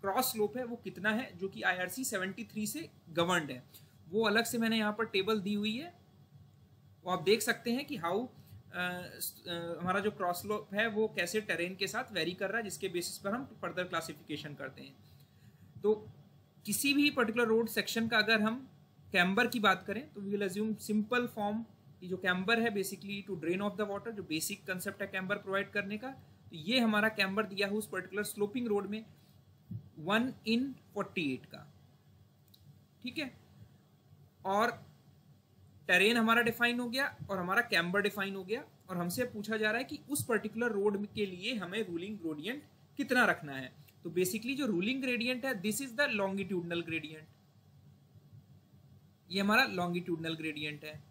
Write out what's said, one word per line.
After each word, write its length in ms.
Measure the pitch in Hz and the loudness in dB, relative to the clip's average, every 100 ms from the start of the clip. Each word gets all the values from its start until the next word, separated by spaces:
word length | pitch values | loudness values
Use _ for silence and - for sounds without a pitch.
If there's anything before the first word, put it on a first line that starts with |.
cross 320 | 196 196 247 | 0 0 0
slope 240 | 220 208 233 | 2 0 0
है 80 | |
वो 120 | 247 233 | -8 -8
कितना 340 | 196 180 202 | -10 -4 0
है, 200 | 214 269 175 | 0 -2 -6
जो 100 | 190 | -8
कि 140 | 202 | -2
आईआरसी 420 | 196 180 180 220 | -2 0 -2 -4
सेवेंटी 400 | 262 208 185 190 | -2 -2 -2 -6
थ्री 220 | 214 214 214 | -10 -6 -4
से 220 | 294 330 - - | -6 -10 -16 -8
governed 400 | 160 170 180 147 | 0 4 4 2
है। 120 | 127 - - - - - | -8 -12 -20 -20 -20 -4
वो 180 | 185 220 | 2 4
अलग 180 | 208 | 4
से 140 | 233 240 | 2 2
मैंने 200 | 226 226 | 2 2
यहाँ 140 | 214 | 2
पर 120 | 214 226 | 0 0
table 340 | 196 190 220 | 0 2 0
दी 140 | 190 | 0
हुई 220 | 208 208 220 | 0 0 -4
है, 160 | 339 - - - - - - - - - - - | -8 -16 -20 -20 -20 -20 -20 -20 -20 -20 -20 -12
वो 80 | 180 | -2
आप 100 | 180 | 0
देख 200 | 160 226 | 4 4
सकते 300 | 233 226 - | 4 -2 0
हैं 120 | 240 285 | -2 -2
कि 100 | 262 | -2
हाउ, 280 | 170 190 | 0 0
अ, 60 | 247 - - - - | -2 -10 -20 -20 -12
स-, 760 | - 180 180 180 - - - - | -4 -4 -4 -8 -8 -8 -8 -8
अ, 300 | 170 170 165 | -6 -4 -4
हमारा 200 | 175 190 | 0 2
जो 100 | 202 | 2
cross 320 | 208 180 175 | 0 -2 -2
slope 320 | 202 208 - | -2 -4 -2
है 120 | 202 226 | 0 0
वो 200 | 208 220 208 | 2 0 0
कैसे 240 | 175 214 | 0 0
terrain 360 | 208 165 175 185 | 0 -2 -2 -2
के 100 | 190 | -4
साथ 260 | 214 254 | -4 -4
vary 200 | 196 160 | -2 -2
कर 160 | 185 196 | 0 -2
रहा 100 | 214 | -2
है, 60 | |
जिसके 240 | 220 - 190 | -2 -4 -2
basis 300 | 175 175 - | -2 -4 -6
पर 160 | 196 | -4
हम 100 | 233 269 - | -4 -4 -8
further 220 | 175 170 | -6 -4
classification 680 | 180 175 160 151 - 147 151 | -2 -2 -4 -12 -8 -6 -6
करते 280 | 143 139 - | -10 -10 -12
हैं। 120 | 135 - - - - - - - - - | -18 -20 -20 -20 -20 -20 -20 -20 -20 -2
तो 120 | 202 214 - - - - _ _ - | 2 2 0 -18 -20 -20 _ _ -4
किसी 260 | 208 277 | 0 4
भी 160 | 285 294 | 6 6
particular 360 | 277 226 226 233 | 6 2 4 4
road 220 | 220 226 | 6 4
section 380 | - - 226 226 | 0 0 0 2
का 100 | 226 | 4
अगर 220 | 214 226 | 6 6
हम 280 | 214 240 - - - _ - | 4 2 -8 -20 -20 _ -2
camber 340 | 190 180 190 240 | 4 4 4 2
की 140 | 247 | 4
बात 240 | 208 185 - | 4 4 0
करें 160 | 202 294 | -6 -6
तो 80 | - | -10
we 100 | 196 | -4
will 160 | 202 202 | -2 -2
assume 220 | 185 220 214 | 0 -2 -2
simple 420 | - 214 214 247 240 | 0 0 2 2 0
form, 240 | - 208 214 226 - - - | -2 -2 -2 -6 -16 -20 -16
ये 60 | 180 | -8
जो 80 | 185 | -2
camber 440 | 190 180 190 233 | 0 0 4 4
है 100 | 233 | 4
basically 440 | 208 190 202 196 202 196 | 0 -2 -6 -8 -8 -6
to 100 | 185 | -4
drain 180 | 156 180 208 | 0 0 0
off 100 | 196 | -2
the 80 | 208 | -2
water, 220 | 196 214 | -2 -6
जो 100 | 214 | -10
basic 420 | 165 156 156 202 - | -4 -2 -2 -6 -6
concept 360 | 185 202 196 | -4 -4 -6
है 60 | 196 | -6
camber 280 | 196 190 202 | -4 -2 -4
provide 340 | 196 190 202 | 0 -2 0
करने 260 | 208 196 214 | -4 -4 -4
का, 100 | 254 277 - - - | -8 -12 -18 -20 -16
तो 60 | 165 | -12
ये 240 | 156 254 | 0 4
हमारा 280 | 233 214 214 220 | 4 4 4 2
camber 280 | 190 196 208 | 0 2 -2
दिया 220 | 190 196 | 0 0
है 60 | |
उस 140 | 208 208 | 0 -2
particular 300 | 185 185 196 | -6 -4 -4
sloping 440 | 202 - 202 247 240 | -4 -2 -2 0 0
road 180 | 202 196 | 0 0
में 180 | 208 220 - - - _ _ _ - - - | -6 -10 -20 -20 -20 _ _ _ -12 -12 -10
one 340 | 156 208 254 - - | 0 2 2 -4 0
in 180 | 233 269 262 - | 2 0 -6 -10
फ़ोर्टी 380 | 208 196 - 151 | -6 -4 -2 -2
एट 120 | 127 - | -2 -8
का, 200 | 143 - - - - _ - - _ _ - - - _ _ | -18 -20 -20 -20 -20 _ -20 -20 _ _ -20 -20 -20 _ _
ठीक 160 | 247 285 | -10 -8
है। 120 | 277 - - - - - _ _ _ - - _ 185 | -8 -10 -20 -20 -20 -20 _ _ _ -20 -20 _ 0
और 240 | 196 233 240 - - - - _ - _ _ - - - | 2 2 0 -14 -20 -20 -20 _ -20 _ _ -20 -20 2
terrain 300 | 180 196 233 | 6 6 6
हमारा 260 | 220 226 | 6 6
define 380 | 233 233 240 240 | 4 2 2 2
हो 80 | 247 | -2
गया 180 | 247 277 - - | -2 -2 -4 -6
और 80 | 190 | -4
हमारा 240 | 180 196 233 | 0 2 2
camber 320 | 180 175 190 | 2 2 2
define 320 | 202 202 196 | 2 0 -4
हो 100 | 196 | -4
गया, 200 | 185 226 - - - | -6 -6 -6 -20 -8
और 60 | 180 | -4
हमसे 280 | 175 180 | -2 -2
पूछा 320 | 240 220 208 220 | -2 -4 -4 0
जा 140 | 214 | 2
रहा 80 | 220 | 0
है 60 | |
कि 160 | 277 294 - | -4 -10 -6
उस 140 | 277 - | -4 2
particular 440 | 220 214 220 240 | 2 0 -2 0
रोड 340 | 208 208 202 208 | 2 2 2 -4
के 120 | 214 202 | -2 -4
लिए 280 | 180 196 | -2 -4
हमें 280 | 247 175 202 202 | -4 -4 -4 -4
ruling 320 | 170 190 214 | -4 -6 -6
gradient 440 | 165 151 160 285 - _ - - | -4 -4 -4 -8 -10 _ -20 -8
कितना 280 | 277 247 | 0 4
रखना 280 | 220 - 151 | 4 2 -2
है। 200 | 135 127 - - - | -8 -10 -14 -20 -14
तो 60 | 175 | -6
basically 440 | 165 180 220 233 269 | 0 0 0 -4 -2
जो 100 | 269 | 0
ruling 340 | 185 196 269 | 2 0 0
gradient 420 | 262 247 233 254 | 0 0 0 -2
है, 80 | 269 233 | -2 -2
this 140 | 190 214 | -2 -2
is 120 | 269 226 | -4 0
the 80 | 285 | 0
longitudinal 680 | 220 196 190 185 185 170 170 165 | 2 0 0 -2 -2 -2 -4 -2
gradient, 400 | 160 151 156 156 _ _ - _ - - - _ - - - - - _ - - - - _ _ | -4 -6 -14 -18 _ _ -20 _ -20 -20 -20 _ -20 -20 -20 -20 -20 _ -20 -20 -20 -20 _ _
ये 100 | 180 | 0
हमारा 260 | 202 220 262 | 6 6 6
longitudinal 640 | 190 175 175 175 165 160 160 | 2 0 0 -2 -2 -2 -4
gradient 440 | 160 147 151 147 | -4 -4 -6 -8
है। 80 | 151 156 - | -12 -16 -18